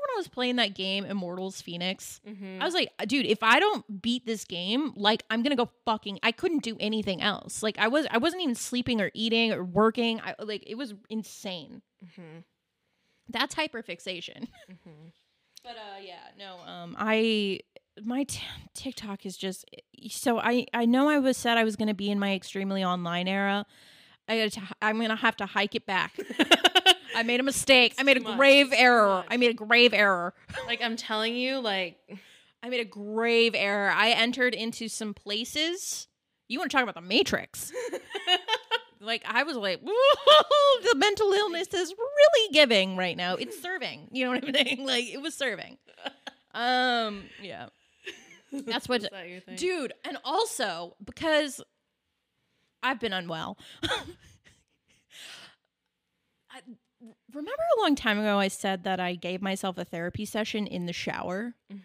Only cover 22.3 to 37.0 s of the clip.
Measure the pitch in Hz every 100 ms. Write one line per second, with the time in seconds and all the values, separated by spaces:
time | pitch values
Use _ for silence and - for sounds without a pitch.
22.3 | 190 - 196 196 196 185 180 170 175 180
23.3 | 196 196 202 202 _ - - - _ -
24.3 | 226 214 208 190 - 214 220 226 220 233
25.3 | - 196 202 202 226 - 185 160 - -
26.3 | 226 - 349 359 370 370 359 - 226 233
27.3 | 247 269 - - 254 240 - 277 269 220
28.3 | 214 277 277 277 226 254 240 208 190 -
29.3 | 240 240 233 214 233 240 208 208 180 175
30.3 | - - - 254 226 233 226 - 214 226
31.3 | 240 254 269 226 190 180 170 _ 190 -
32.3 | - _ _ 233 247 220 202 208 214 233
33.3 | 233 233 220 202 202 196 175 214 220 233
34.3 | 254 247 208 226 - 226 - 214 202 202
35.3 | 208 233 302 320 359 - - - _ _
36.3 | _ _ 247 330 277 233 165